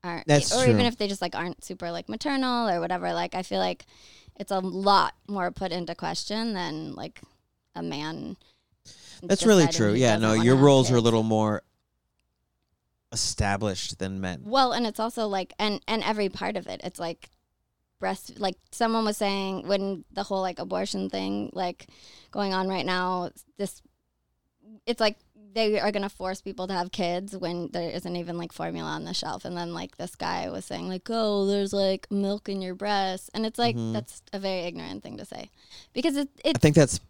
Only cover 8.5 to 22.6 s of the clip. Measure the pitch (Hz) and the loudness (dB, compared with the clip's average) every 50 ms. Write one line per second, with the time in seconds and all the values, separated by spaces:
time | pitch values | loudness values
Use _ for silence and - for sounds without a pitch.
8.5 | _ _ _ _ _ _ _ - - - - - - - - 175 196 196 - 226 | _ _ _ _ _ _ _ -20 -20 -20 -20 -20 -20 -16 0 0 0 4 8 8
9.5 | 214 185 160 135 - - 113 104 104 120 131 120 107 104 113 110 110 113 113 120 | 8 10 8 6 6 4 4 4 6 6 6 6 6 6 4 4 4 6 8 8
10.5 | 131 131 139 143 139 135 127 117 127 120 113 117 113 113 110 110 110 110 107 107 | 8 10 10 10 10 10 8 6 6 6 6 6 4 4 4 4 4 4 4 2
11.5 | 107 95 _ _ _ _ _ _ _ _ _ _ _ _ _ _ _ _ _ _ | 0 -2 _ _ _ _ _ _ _ _ _ _ _ _ _ _ _ _ _ _
12.5 | _ _ _ _ _ _ _ _ _ _ _ _ - 117 - - - - 107 98 | _ _ _ _ _ _ _ _ _ _ _ _ -6 -4 -4 -4 -2 0 0 0
13.5 | 101 98 107 107 95 - - - - - 95 95 95 95 95 92 90 71 - 208 | 2 0 0 -2 -2 -4 -6 -8 -6 -6 -6 -6 -4 -4 -4 -6 -6 -6 -8 -2
14.5 | 226 269 269 247 - 240 240 220 208 - 220 233 - - 220 214 196 190 185 - | 2 2 2 4 2 0 -2 -2 -2 -4 -4 -4 -2 -4 -4 -2 -2 -4 -4 -6
15.5 | - _ 208 214 208 - _ - 220 226 - - 220 214 208 190 190 - 190 185 | -4 _ -2 -2 -2 -4 _ -2 -2 -2 0 -2 0 0 0 -2 -2 -4 -6 -4
16.5 | 220 190 175 - 92 - - 180 - - 175 165 170 _ - - _ _ _ _ | -4 -6 -8 -8 -12 -10 -10 -12 -8 -6 -8 -8 -8 _ -14 -20 _ _ _ _
17.5 | _ _ _ _ _ _ _ _ _ _ 196 190 190 - - - - - 208 190 | _ _ _ _ _ _ _ _ _ _ -4 -4 -4 -6 -8 -18 -10 -4 -4 -4
18.5 | 180 _ _ _ - - 233 226 226 226 220 214 208 - 220 202 196 196 196 190 | -4 _ _ _ -2 0 0 2 2 2 0 0 0 0 0 0 0 0 -2 -4
19.5 | 190 185 - 160 202 196 196 196 196 165 - _ - - 196 - 202 190 190 185 | -4 -6 -2 0 0 0 0 -2 -4 -6 -10 _ -8 -8 -6 -4 -4 -2 -2 -4
20.5 | 175 - - 190 180 180 196 202 - 196 190 190 190 196 190 190 202 202 208 - | -4 -6 -8 -4 -2 -4 -2 -2 -4 -4 -4 -4 -4 -4 -4 -4 -4 -4 -4 -6
21.5 | - - 185 180 180 _ - - - - - - - - - _ - 208 202 196 | -6 -4 -4 -4 -6 _ -16 -20 -20 -20 -20 -20 -20 -20 -20 _ -6 -4 -4 -2
22.5 | 190 185 | 0 -2